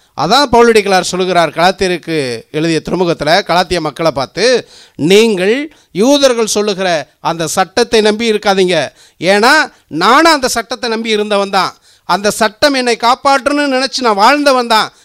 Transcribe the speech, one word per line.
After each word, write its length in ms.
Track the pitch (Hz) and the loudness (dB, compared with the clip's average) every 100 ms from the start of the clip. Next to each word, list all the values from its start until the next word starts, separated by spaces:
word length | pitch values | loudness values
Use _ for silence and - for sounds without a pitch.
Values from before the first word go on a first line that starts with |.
| _ - | _ -6
அதான் 280 | 151 247 285 | 0 0 2
பவுலடிகளார் 500 | 233 240 220 196 190 | 4 4 4 2 0
சொல்லுகிறார் 480 | 175 180 185 175 165 | -2 -4 0 0 0
கலாத்தியருக்கு 960 | 156 175 190 190 175 147 160 131 113 - | 0 0 0 -4 -4 -4 -4 -4 -8 -8
எழுதிய 300 | 156 165 160 - | -4 -2 -2 -4
திருமுகத்துல, 540 | 175 175 156 147 180 | -2 -2 -2 0 0
கலாத்திய 360 | 196 175 185 180 | 0 -2 0 -4
மக்களை 320 | 160 - 165 | -4 -4 -2
பார்த்து, 580 | 135 123 - 226 240 - - - - | -2 -6 -2 0 0 -4 -16 -20 -6
நீங்கள் 800 | 147 202 226 190 190 247 302 - _ | 2 4 4 2 0 -2 -6 -14 _
யூதர்கள் 560 | 165 233 285 269 233 214 | -2 2 2 2 0 -2
சொல்லுகிற 600 | 208 208 185 190 165 131 _ | -2 -4 -4 -2 -4 -6 _
அந்த 280 | 151 165 156 | -6 -4 -4
சட்டத்தை 540 | - 185 - 233 226 | -2 -2 -2 0 2
நம்பி 300 | 214 214 233 | 2 0 -2
இருக்காதீங்க, 580 | 208 208 196 185 170 127 - _ _ | -2 0 0 2 0 -2 -8 _ _
ஏன்னா 520 | 160 202 226 311 262 - _ | 0 2 4 2 0 -6 _
நானும் 460 | 147 190 269 330 | -2 2 4 4
அந்த 140 | 302 247 | 2 -2
சட்டத்தை 420 | 240 220 247 240 | -4 -8 -8 -6
நம்பி 200 | 226 226 | -6 -4
இருந்தவன் 400 | 214 214 202 196 | -4 -2 -2 0
தான், 240 | 196 160 - _ _ | 0 -2 -6 _ _
அந்த 280 | - 180 202 | -4 -2 -2
சட்டம் 420 | - 214 214 294 | -2 -2 0 0
என்னை 240 | 269 247 226 | 0 -2 0
காப்பாற்றுன்னு 840 | 233 254 277 277 247 285 285 254 | 0 0 2 0 0 -4 -2 -2
நினைச்சு 180 | 269 - | -4 -2
நான் 140 | 247 202 | -2 2
வாழ்ந்தவன் 520 | 220 294 285 254 240 | 2 2 2 0 0
தான், 260 | 220 151 - | 0 -2 -8